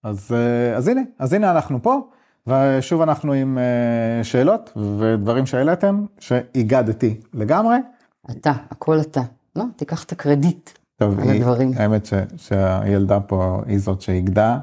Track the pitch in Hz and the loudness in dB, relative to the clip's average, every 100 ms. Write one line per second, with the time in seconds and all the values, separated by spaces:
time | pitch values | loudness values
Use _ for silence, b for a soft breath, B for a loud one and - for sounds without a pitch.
0 | 110 101 - 120 120 120 120 117 139 262 | -8 -10 -2 0 0 0 0 0 0 -2
1 | 262 - 131 190 208 165 - 127 220 269 | -4 -6 -2 0 2 0 0 -2 0 -2
2 | - b b b - 131 135 135 131 165 | -4 b b b -2 2 2 2 0 0
3 | 160 147 147 139 135 131 123 120 120 117 | 2 0 0 -2 0 -2 0 0 0 0
4 | 113 117 113 127 139 220 - 107 104 101 | -2 -2 0 2 2 2 -2 -6 -4 0
5 | 110 113 101 120 135 127 143 175 202 202 | 2 2 0 0 0 0 0 2 0 0
6 | 208 _ - 123 120 131 110 131 110 110 | -4 _ -2 -2 -2 -2 2 2 2 0
7 | 117 110 - 120 107 165 226 240 262 b | -2 -2 -12 -8 -2 0 2 0 -2 b
8 | b _ - - 151 135 - - - 156 | b _ -16 -4 -2 -2 -6 -8 0 0
9 | 156 143 120 _ _ - 240 - 147 165 | 0 -4 -6 _ _ -8 -8 -8 -8 -8
10 | - 175 147 143 160 175 - - _ _ | -10 -6 0 2 2 0 -10 -20 _ _
11 | 104 101 101 104 120 123 131 123 107 107 | 0 2 2 2 2 2 0 0 0 0
12 | - 98 95 - - 98 95 92 101 101 | 0 -4 -4 -10 -4 0 2 0 2 2
13 | 98 101 101 95 92 95 107 101 101 95 | 2 0 0 -2 0 -2 -2 -2 -2 -4
14 | - 92 90 95 110 123 | -2 -2 0 2 2 0